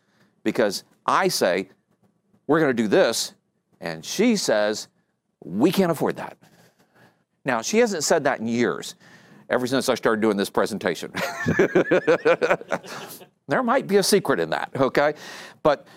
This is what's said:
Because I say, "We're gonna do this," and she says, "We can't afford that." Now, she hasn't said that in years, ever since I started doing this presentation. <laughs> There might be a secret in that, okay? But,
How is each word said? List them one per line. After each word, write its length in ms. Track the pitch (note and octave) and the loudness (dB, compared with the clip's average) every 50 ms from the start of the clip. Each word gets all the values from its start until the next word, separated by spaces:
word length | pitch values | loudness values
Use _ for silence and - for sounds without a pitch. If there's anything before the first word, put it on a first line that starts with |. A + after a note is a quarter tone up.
| _ _ _ _ _ _ _ _ - | _ _ _ _ _ _ _ _ -4
Because 400 | A2 - B2+ A#2 G#2 F#2 - - _ _ _ - | -2 0 2 0 0 0 -4 -10 _ _ _ -2
I 220 | - C3 D#3+ F#3+ | 0 0 2 2
say, 420 | F#3 - - A#2 G2 F2 F#2 F#2+ - _ _ _ _ _ _ _ _ _ _ _ _ _ _ _ | 0 0 0 0 0 0 0 -4 -6 _ _ _ _ _ _ _ _ _ _ _ _ _ _ _
"We're 120 | - C#3+ D#3+ | 0 2 2
gonna 140 | D#3 C#3 B2+ | 2 2 2
do 140 | A2+ A#2 | 0 0
this," 460 | G2+ A#2 F#3 F3 B2 A2+ - - - - _ _ _ _ _ _ _ _ - | 2 4 4 4 2 0 -2 -6 -8 -12 _ _ _ _ _ _ _ _ -12
and 240 | - E2+ D#2+ D#2+ - | -10 -10 -10 -10 -10
she 320 | - - - G#3 B3+ A3+ | -6 -2 2 2 2 2
says, 520 | F#3+ - - A#2 G#2 G#2 G#2+ G#2+ - - - _ _ _ _ _ _ _ _ _ _ - | 2 0 0 0 2 2 0 -2 -4 -8 -14 _ _ _ _ _ _ _ _ _ _ -14
"We 280 | D2 E2+ G2+ B2+ F#3+ | -8 -2 0 0 2
can't 200 | F3 F#3 F#3+ E3+ | 2 2 2 0
afford 240 | E3 C#3 C3 G2 - | 0 0 -2 -4 -4
that." 220 | - - - - _ _ _ _ _ _ _ _ _ _ _ _ _ _ _ _ _ _ _ _ _ - | -6 -10 -14 -16 _ _ _ _ _ _ _ _ _ _ _ _ _ _ _ _ _ _ _ _ _ -4
Now, 180 | C3+ B2 A2+ | -4 -2 -2
she 180 | A2+ - - A3 | -2 0 2 2
hasn't 240 | B3 A3+ G3+ D#3+ C#3 | 2 2 0 -2 0
said 200 | - - E3 C3 | 2 2 2 2
that 160 | C#3+ A#2+ - | 0 0 -2
in 80 | A2 | -2
years, 480 | A#2 A#2 A#2+ A#2+ F#2+ D2 - - - - _ _ - - - - - - - - - | -2 0 2 2 0 0 -2 -8 -14 -16 _ _ -20 -20 -20 -20 -20 -20 -20 -4 -2
ever 180 | - B2+ B2+ | -2 -2 0
since 220 | A2+ C3 C3 - - | 0 -2 0 0 0
I 60 | A#2+ | 0
started 260 | G#2+ - B2 A2+ G#2+ | 0 2 0 2 2
doing 160 | G#2+ A2 G2+ | 2 2 2
this 120 | G2 G2 - | 2 0 -2
presentation. 640 | - A#2 G2+ - G#2 F#2 - F#2+ D#2+ - - - - | 0 0 -2 0 -2 -4 -2 -2 -2 -4 -6 -10 -8
<laughs> 2250 | - - - - - - - - - G3+ - - F3 - - - F3+ - D3+ E3 D#3 - D3+ E3+ - D#3+ D#3+ F3 - - - - - - - - - - - - - - - _ _ _ | -8 -8 -6 -6 -4 -2 0 2 2 2 4 2 0 2 2 0 0 2 2 0 2 2 2 2 2 2 0 -2 -2 -4 -6 -8 -8 -8 -10 -14 -14 -14 -16 -18 -20 -20 -20 _ _ _
There 160 | - C#3 G#3+ C4 | -4 -2 -2 0
might 240 | A3+ A#3+ C#4 A3 | 0 0 -2 0
be 100 | D3+ G3 | 2 2
a 60 | G3+ F3+ | 2 4
secret 360 | - G#3+ F#3+ - - C3 F2+ | 4 2 2 2 2 0 0
in 100 | E2 D#2 | -2 -2
that, 180 | D2+ C#2+ - - - | -4 -4 -6 -4 -2
okay? 380 | B2 C3+ B2 - D#3 C#3+ D3+ D3 - - - - - - - - _ - | 0 0 0 2 2 0 0 0 -4 -10 -18 -18 -18 -18 -20 -6 _ 0
But, 220 | D#3 C#3+ - - - - | 0 0 0 -4 -12 -20